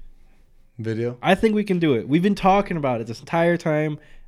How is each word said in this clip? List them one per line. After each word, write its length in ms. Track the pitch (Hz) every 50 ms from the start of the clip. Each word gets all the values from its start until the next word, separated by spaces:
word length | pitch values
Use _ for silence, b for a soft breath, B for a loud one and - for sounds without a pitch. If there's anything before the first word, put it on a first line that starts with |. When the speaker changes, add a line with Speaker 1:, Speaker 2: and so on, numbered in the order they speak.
| - - - - - - - _ - _ _ - _ _ _
Speaker 1:
Video? 400 | - 110 110 113 110 117 120 120 - -
Speaker 2:
I 100 | 156 190
think 220 | 190 226 226 214
we 80 | 214 208
can 160 | 208 185 175
do 160 | 170 156 131
it. 120 | 110 -
We've 140 | 120 139 170
been 140 | 175 208 -
talking 420 | - - 190 190 202 196 - 180
about 240 | 165 143 131 123 113
it 60 | 117
this 120 | 113 117 -
entire 380 | - - - 170 170 170 175
time. 400 | 165 - 170 151 151 151 156 151 147 b b b b b